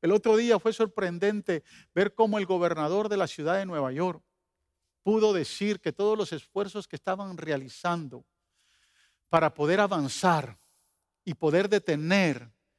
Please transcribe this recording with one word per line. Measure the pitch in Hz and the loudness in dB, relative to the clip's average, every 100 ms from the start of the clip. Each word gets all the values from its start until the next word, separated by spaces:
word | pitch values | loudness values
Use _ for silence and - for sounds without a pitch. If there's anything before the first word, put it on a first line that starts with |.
El | 170 | 2
otro | 208 220 220 | 2 4 4
día | 240 214 | 4 4
fue | 226 | 2
sorprendente | 220 220 - 190 175 196 214 - 170 - - - | 0 -2 -2 -4 0 -2 0 -2 -4 -6 -18 -6
ver | - 202 | 0 0
cómo | - 226 208 | 2 0 0
el | 185 | 0
gobernador | 185 175 156 147 185 214 | 0 0 0 -2 -2 -2
de | 202 | -2
la | 175 | -2
ciudad | - 151 190 | -4 -2 -2
de | 190 | -4
Nueva | 165 135 | -4 -4
York | 131 180 160 _ _ _ _ _ _ _ _ | -2 -4 -6 _ _ _ _ _ _ _ _
pudo | - 220 214 | 0 2 4
decir | 196 143 - 202 202 | 2 -2 -4 -2 -2
que | - | -4
todos | - 202 214 | -2 0 0
los | 196 | -2
esfuerzos | 156 - - 202 208 - | -8 -8 -6 -6 -8 -12
que | 156 | -10
estaban | - 190 196 175 | -6 -6 -8 -10
realizando | 156 143 135 - 175 170 147 120 - _ _ _ _ _ _ _ _ _ _ | -6 -6 -6 -6 -4 -4 -6 -12 -20 _ _ _ _ _ _ _ _ _ _
para | 165 160 | 2 2
poder | - 147 190 | 0 0 2
avanzar | 202 190 139 - 190 165 131 - _ _ _ _ _ _ | 2 0 -2 0 2 2 -2 -12 _ _ _ _ _ _
y | - | -12
poder | 156 160 160 294 | -4 0 2 2
detener | 208 - 147 156 196 180 127 120 _ _ | 0 0 -2 2 2 2 0 -8 _ _